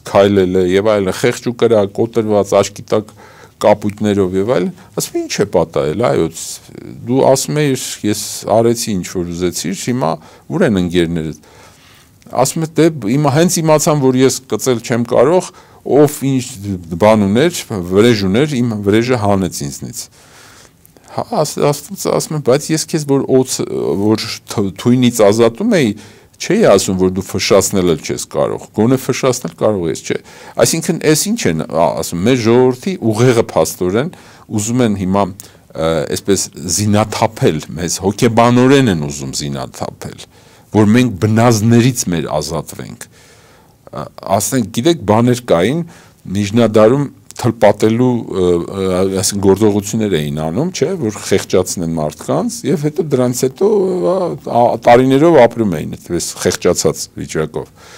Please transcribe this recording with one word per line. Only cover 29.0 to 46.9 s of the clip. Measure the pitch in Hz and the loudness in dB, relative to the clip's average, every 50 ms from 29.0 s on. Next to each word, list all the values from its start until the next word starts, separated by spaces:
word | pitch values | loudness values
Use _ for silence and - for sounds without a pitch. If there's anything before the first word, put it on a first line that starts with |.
| - - 123 - - 131 123 - - 170 - | 0 -4 -4 -2 0 -2 -2 -2 -6 -10 -6
կարող | - 127 107 107 95 85 | -2 -2 0 0 0 -2
ես, | 80 - - - | -4 -6 -6 -6
չէ»։ | - - - - - - - - - - | -8 -8 -8 -8 -12 -20 -20 -20 -10 0
Այսինքն, | - 135 - - 165 160 - 170 151 - | 0 0 2 2 -2 -2 -4 -4 -2 0
էս | 151 156 151 - | 0 0 2 0
ինչ | 202 226 233 - | -2 -4 -2 -2
են, | 95 82 78 - | -2 -2 -2 -4
ա, | - - 78 85 71 55 | -4 0 0 0 0 0
ասում, | - 92 - - 85 90 | -2 -6 -6 -6 -2 0
մեր | 117 135 123 | 2 2 2
ժողովրդի | 110 113 117 123 127 127 127 123 - 196 185 - | 2 4 4 4 4 4 2 -2 -6 -8 -6 -2
ուղեղը | - 113 110 104 120 131 117 113 107 | -2 -2 0 2 2 2 4 2 0
փաստորեն | - - 85 80 - - - 90 90 95 113 143 - - - - - - - - - | 0 0 -2 -2 -2 -2 -4 -4 -2 -2 -2 -4 -4 -8 -14 -20 -20 -20 -20 -16 -8
ուզում | 107 107 104 110 117 127 123 | -8 -6 -4 -2 0 0 0
են | 110 101 92 | 0 0 -2
հիմա, | 92 90 95 101 101 | -2 0 0 0 0
ը, | 90 90 - - - - - _ _ - - 80 82 82 78 69 | 0 -4 -12 -20 -20 -20 -20 _ _ -8 -4 -2 0 0 -2 -2
այսպես | - - - - - 98 92 - - - - 78 92 | -4 -6 -6 0 0 0 0 0 -6 -10 -12 -8 -6
զինաթափել | 90 - 104 107 101 104 107 104 104 - 117 110 - - 135 110 80 76 - - | -4 -2 0 2 2 2 0 0 -2 -2 -2 -2 -2 0 0 0 0 -2 -6 -10
մեզ, | - 78 87 82 - - | -10 -8 -6 -6 -6 -4
հոգեբանորեն | 92 95 101 - 131 117 110 117 117 120 123 123 127 131 143 139 135 113 92 | -4 -4 -2 0 0 2 4 4 4 4 4 4 4 4 4 4 4 2 0
են | 80 73 | -2 -4
ուզում | 73 71 71 67 67 - | -6 -8 -10 -10 -10 -8
զինաթափել, | - 73 71 69 65 65 - - - - - - - - - - - - - _ - _ - - _ _ _ | -8 -8 -8 -8 -8 -10 -12 -12 -12 -12 -12 -12 -12 -14 -14 -14 -16 -20 -20 _ -20 _ -20 -20 _ _ _
որ | - 104 110 104 110 | 2 2 4 4 4
մենք | 123 127 120 101 82 | 4 2 0 -2 -2
բնազդներից | 110 107 110 110 117 123 117 104 104 117 117 117 113 135 131 - - | 0 0 2 4 4 4 4 4 2 4 4 4 4 4 0 0 -4
մեր | 95 87 82 69 62 | -4 -2 -4 -4 -4
ազատվենք։ | - 78 78 73 85 78 73 - - - 64 50 - - - - _ - - _ - _ _ _ _ _ _ _ _ _ _ - | -4 -6 -6 -4 -6 -8 -8 -10 -14 -14 -14 -16 -16 -16 -18 -20 _ -20 -20 _ -20 _ _ _ _ _ _ _ _ _ _ -16
Ա, | - - 69 - - - - - | -14 -12 -12 -12 -14 -14 -4 -2
ասենք, | 92 107 - - 135 131 113 98 | -2 -2 -2 -2 -2 -2 -2 -2
գիտեք, | - 117 120 170 170 139 107 | -6 -2 0 0 0 0 2
բաներ | 101 107 113 120 127 127 123 - | 2 2 4 4 4 2 0 0
կային | - 87 82 90 110 143 170 170 170 - - - - _ _ | 0 2 2 2 2 0 -2 -6 -8 -12 -20 -20 -20 _ _
Միջնադարում | _ - 90 101 104 98 98 120 117 110 107 110 107 113 | _ -8 -4 -4 -4 0 2 2 2 4 6 6 6 6